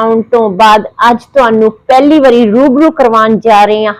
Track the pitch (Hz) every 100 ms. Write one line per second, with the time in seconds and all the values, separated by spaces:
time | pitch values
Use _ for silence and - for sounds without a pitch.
0 | 220 226 226 240 220 180 214 214 190 -
1 | 233 233 - 277 240 220 220 214 - 254
2 | 285 311 269 240 233 214 285 247 320 311
3 | 247 220 220 214 226 208 208 214 214 208